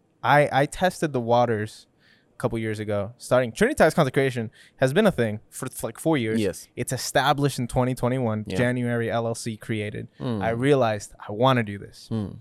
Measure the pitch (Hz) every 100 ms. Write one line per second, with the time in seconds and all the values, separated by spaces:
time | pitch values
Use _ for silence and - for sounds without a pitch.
0 | _ _ 117 143 147 127 147 - - -
1 | 165 131 117 120 120 107 107 - - _
2 | _ _ _ - 120 113 110 107 104 101
3 | 101 - - 127 123 - 233 311 165 165
4 | 135 - 135 123 110 _ - - 135 156
5 | 214 - 113 104 - - 131 - 113 -
6 | 160 156 110 110 101 82 - - 120 123
7 | - 143 131 139 143 131 120 131 127 127
8 | 120 131 120 107 104 95 123 123 120 120
9 | 113 113 113 117 123 107 - 110 104 110
10 | 113 - 135 110 110 117 135 135 117 107
11 | - - - 107 127 127 104 101 - -
12 | - 113 101 -